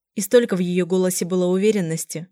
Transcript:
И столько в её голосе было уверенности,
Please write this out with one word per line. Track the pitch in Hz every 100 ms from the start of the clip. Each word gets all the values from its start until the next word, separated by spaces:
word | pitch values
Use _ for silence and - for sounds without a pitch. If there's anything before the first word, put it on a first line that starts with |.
| _ -
И |
столько | 196 247 240 180
в |
её | 180 180 170
голосе | 185 185 185 175
было | 185 180
уверенности, | 185 208 214 165 165 - 160 170